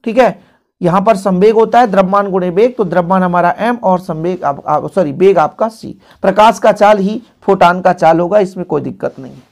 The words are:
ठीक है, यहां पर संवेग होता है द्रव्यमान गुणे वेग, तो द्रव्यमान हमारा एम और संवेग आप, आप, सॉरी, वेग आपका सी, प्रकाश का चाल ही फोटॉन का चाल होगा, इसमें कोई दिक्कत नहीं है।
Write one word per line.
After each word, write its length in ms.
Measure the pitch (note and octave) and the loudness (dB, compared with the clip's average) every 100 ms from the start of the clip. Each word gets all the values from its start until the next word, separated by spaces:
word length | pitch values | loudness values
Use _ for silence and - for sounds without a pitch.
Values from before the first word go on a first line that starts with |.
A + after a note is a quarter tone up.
ठीक 140 | - A3 | -4 0
है, 200 | A#3 - _ _ _ _ | 0 0 _ _ _ _
यहां 200 | F3 F#3 | -2 0
पर 140 | G3+ G3+ | 0 0
संवेग 380 | G3+ F#3 G#3 | 0 2 2
होता 260 | G#3+ A3 A#3+ | 2 2 2
है 60 | A#3+ | 2
द्रव्यमान 440 | F#3+ F#3 G3+ G3+ | 2 0 0 -2
गुणे 200 | F#3 F3+ | -2 -2
वेग, 260 | F3 B3 B3 | 0 0 0
तो 80 | |
द्रव्यमान 380 | G3 F3 E3+ F#3+ | -2 -2 0 0
हमारा 320 | F3+ F3 F3 - | 0 0 0 0
एम 160 | A3 A#3+ | -4 -2
और 220 | F#3+ F3+ | -2 -2
संवेग 440 | F#3 D#3 E3 F3+ | -4 -6 -6 -4
आप, 180 | C#3+ C#3 - | -6 -6 -4
आप, 240 | D3 D3 | -4 -2
सॉरी, 220 | G3 D#3+ | -2 -4
वेग 260 | C#3 F#3+ F3 | 0 2 2
आपका 300 | D3+ - A3 | 0 -2 -6
सी, 280 | A3 - - _ _ | -6 -18 -18 _ _
प्रकाश 360 | - G3 G#3+ G#3+ | -2 4 2 4
का 140 | A3+ | 0
चाल 260 | G3 G#3 G#3+ | 2 2 2
ही 220 | G3 A3 - _ | 0 -4 -12 _
फोटॉन 380 | - F#3+ F3 F3+ | -2 2 2 2
का 120 | F#3 | -2
चाल 260 | F3 D#3+ E3 | 2 2 2
होगा, 180 | F3 G#3 | 2 0
इसमें 260 | F#3+ F#3+ E3+ | -2 -6 -6
कोई 140 | D3+ | -6
दिक्कत 360 | C3+ B2 C#3 - | -6 -8 -10 -10
नहीं 140 | C3 | -20
है। 100 | C#3 _ | -20 _